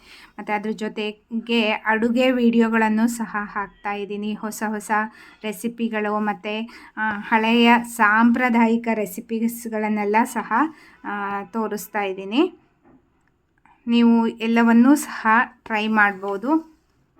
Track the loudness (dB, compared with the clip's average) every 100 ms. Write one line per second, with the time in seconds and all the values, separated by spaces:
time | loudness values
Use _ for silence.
0 | -20 -20 -20 -14 -6 -6 -4 -6 -8 -6
1 | -8 -10 -10 -8 -2 0 0 -2 -2 0
2 | 0 2 2 4 4 4 2 2 2 2
3 | 0 0 -6 -8 -8 -8 -10 -10 -10 -8
4 | -8 -6 -6 -6 -8 -6 -6 -6 -2 -2
5 | -2 -8 -20 -12 -10 -8 -8 -4 -4 -2
6 | -2 -2 -2 -4 -6 -8 -10 -14 -16 -6
7 | -6 -6 0 2 4 4 6 4 2 2
8 | 4 6 4 4 2 4 4 2 -2 -4
9 | -6 -10 -8 -4 -4 -4 -8 -6 -4 -2
10 | 0 0 0 -4 -2 0 0 -4 -20 _
11 | -10 -8 -6 -8 -8 -6 -4 -6 -8 -6
12 | -6 -6 -4 -2 -2 -4 _ _ _ _
13 | _ _ _ _ _ _ _ _ 0 4
14 | 4 4 2 -2 -2 2 4 6 6 4
15 | 0 -4 2 2 0 -6 -8 -4 0 2
16 | 2 0 -6 -6 0 -2 -2 _ _ _
17 | _